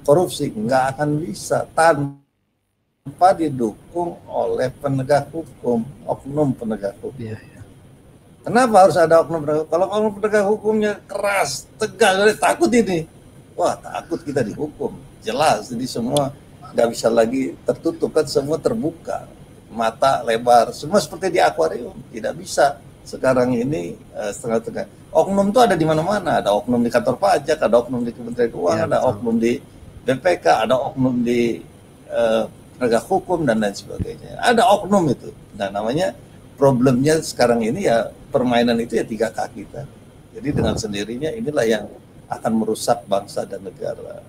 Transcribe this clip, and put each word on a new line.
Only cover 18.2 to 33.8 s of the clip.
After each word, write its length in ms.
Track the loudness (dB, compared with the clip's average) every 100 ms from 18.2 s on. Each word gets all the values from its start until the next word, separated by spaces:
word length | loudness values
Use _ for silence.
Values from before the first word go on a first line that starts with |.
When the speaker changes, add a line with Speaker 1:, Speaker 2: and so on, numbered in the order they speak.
Speaker 1:
semua 320 | 0 -2 -2 -2
terbuka. 720 | -2 -2 -4 -8 -12 -12 -12 -20 -20 -20 -16
Mata 560 | -4 -4 2 0 2
lebar, 480 | 0 0 6 6 4
semua 320 | -4 -2 0
seperti 320 | -2 -4 -2 2
di 40 |
akuarium. 560 | 2 2 -2 -2 -10 -14 -14 -8
Tidak 160 | -8
bisa. 480 | -8 -6 2 2 0 -16 -20
Sekarang 480 | -16 -2 0 2 2
ini, 440 | 0 -2 -4 -6 -12 -16 -8
eh, 160 | -8
setengah-setengah. 560 | -8 -2 -2 -2 -10 -10 -14 -2
Oknum 480 | 0 2 0 2 4
tuh 80 |
ada 160 | 4 4
di 80 | 2
mana-mana. 560 | 2 0 -2 0 0
Ada 80 | 2
oknum 320 | 0 0 0
di 80 | 2
kantor 240 | 2 0 0
pajak, 400 | 2 2 0 0
ada 200 | 4 2
oknum 240 | 2 -6
di 80 | -6
Kementerian 400 | -8 -10 -2 -2
Keuangan, 320 | 0 0 0
Speaker 2:
Ya, 40 | 0
Speaker 1:
ada 80 | 0
Speaker 2:
betul. 120 | 0 -2
Speaker 1:
oknum 200 | -2 0
di 140 | 0 -2 -6 -20 -20 -10
B 40 | -4 0
P 60 | 0 2
K, 20 | 2 2 2
ada 80 | 0
oknum 400 | 0 -2 0 0
di, 400 | 0 0 0 -2 -10 -20 -20 -20 -6
eh, 320 | 0 2 2 -2 -10 -20 -6
penegak 280 | 0 0 0
hukum, 400 | -2 0 -2 0
dan 160 | 0
lain 120 | 0
sebagainya. 640 | -4